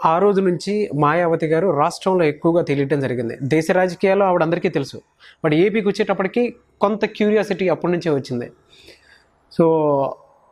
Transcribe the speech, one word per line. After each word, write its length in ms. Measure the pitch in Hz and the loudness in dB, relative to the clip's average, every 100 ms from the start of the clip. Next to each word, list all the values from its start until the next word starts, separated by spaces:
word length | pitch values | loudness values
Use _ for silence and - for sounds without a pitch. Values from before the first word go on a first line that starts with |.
ఆ 140 | 170 165 | 0 2
రోజు 220 | 202 196 | 2 2
నుంచి 500 | 190 170 - 208 208 | 0 -2 -2 -4 -2
మాయావతి 520 | 143 147 165 175 165 160 | 0 2 2 0 0 0
గారు 320 | 160 185 143 | 0 0 2
రాష్ట్రంలో 460 | 156 165 196 185 | 0 0 0 2
ఎక్కువగా 380 | 160 143 165 170 | 2 0 0 0
తెలియటం 380 | 165 139 139 147 | 0 0 0 0
జరిగింది. 380 | 131 123 117 - | -2 -4 -4 -6
దేశ 280 | 135 156 160 | -2 0 2
రాజకీయాలు 520 | 185 185 175 196 196 | 2 0 0 0 2
ఆవిడ 200 | 196 175 | 2 2
అందరికీ 260 | 160 170 185 | 0 0 -2
తెలుసు, 320 | 151 135 - - _ - _ | -4 -6 -10 -20 _ -20 _
but 100 | 160 | 0
ఏపీకి 340 | 151 196 208 196 | 2 2 0 -2
వచ్చేటప్పటికి 680 | 202 214 190 190 214 240 - _ - | -2 -2 -2 -2 -2 -2 -4 _ -4
కొంత 240 | 202 214 | -2 0
క్యూరియాసిటీ 640 | 214 - 208 214 208 180 185 | -4 -2 0 0 0 -2 -2
అప్పటి 240 | 151 170 | -2 -2
నుంచే 180 | 175 165 | -2 -2
వచ్చింది. 420 | 143 135 120 120 - _ _ - - _ _ _ _ _ - | -4 -4 -8 -10 -16 _ _ -20 -20 _ _ _ _ _ 0
So 40 | 165 160 151 139 139 - _ _ _ | 2 4 2 0 -2 -6 _ _ _